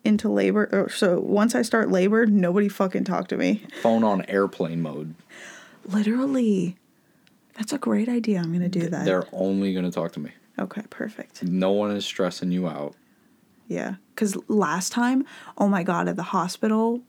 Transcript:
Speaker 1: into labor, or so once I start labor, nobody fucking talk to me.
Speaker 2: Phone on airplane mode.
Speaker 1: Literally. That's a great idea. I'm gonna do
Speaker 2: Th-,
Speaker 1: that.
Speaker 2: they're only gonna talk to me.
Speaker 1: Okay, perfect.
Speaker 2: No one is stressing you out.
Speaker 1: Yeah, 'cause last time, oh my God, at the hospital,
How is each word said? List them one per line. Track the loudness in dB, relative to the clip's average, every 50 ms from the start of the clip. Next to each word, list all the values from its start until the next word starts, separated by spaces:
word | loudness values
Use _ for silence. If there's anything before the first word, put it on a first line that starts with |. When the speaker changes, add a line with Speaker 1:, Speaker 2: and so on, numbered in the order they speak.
| 0
Speaker 1:
into | 2 2 2 2 2
labor, | 2 2 4 4 4 2 2 2
or | 2 0 0 0
so | 0 0 2 2 2 2
once | 2 2 4 4 4 4 2
I | 2 0
start | 2 2 0 2 2
labor, | 2 4 4 4 4 4 4
nobody | 4 4 4 4 4 2 2 2 2
fucking | 0 0 -2 0 0 -2 -2
talk | -2 -2 -2 -2 -2
to | -2
me. | 0 2 2 0 0 -4 -8 -6 0
Speaker 2:
Phone | 2 2 4 4 4
on | 2 2 0 0
airplane | 0 2 2 2 2 0 -2 -4 -2 -2 -4
mode. | -4 -4 -6 -8 -10 -10 -12 -16 -20 -20 -20 -20 -20 -20 -20 -20 -20 -20 -20 -20 -8
Speaker 1:
Literally. | -4 -2 0 0 0 0 0 0 0 0 2 2 2 2 2 0 -2 -4 _ _ _ _ _ _ _ _ _ _ _ _ _ _ _ -10
That's | -10 -8 -6 -6
a |
great | -4 -2 0 0 0 0 0
idea. | 0 0 0 0 0 0
I'm | 0 0 0
gonna | 0 0 0
do | 0 -2
Speaker 2:
Th-, | -2 -2
Speaker 1:
that. | -2 0 0
Speaker 2:
they're | 2 2 0 0 -4 -4
only | -2 -2 0 0 0 0 0 0
gonna | -2 -2 -2
talk | -2 -4 -4 -4 -6
to | -10
me. | -12 -12 -14 _ _ _ _
Speaker 1:
Okay, | -8 -8 -8 -8 -12 -12 -12
perfect. | -10 -10 -10 -10 -10 -12 -16 -18 -12 -8 -4
Speaker 2:
No | -2 0 0 2 2
one | 2 2 0 0
is | -2 -4 -6
stressing | -6 -4 -2 -2 -2 -2 -4 -4 -2
you | -2 -2 -2
out. | -4 -6 -6 -10 -10 -12 _ _ _ _ _ _ _ _ _ _ _ _ _ _
Speaker 1:
Yeah, | -8 -6 -6 -6 -6 -8 -10 _ _ -6
'cause | -2 -2 -2 -2 -4 -4
last | -2 0 0 2 0 0 -2 -4 -4
time, | -2 0 0 2 2 0 0 -4 -8 -20 -20 -10 -4
oh | 0 2
my | 2 2 2
God, | 0 0 0 0 0
at | 0 -2
the | -4 -4
hospital, | -2 0 0 0 -2 -4 -2 0 0 2 2 2 0 0 -4 -6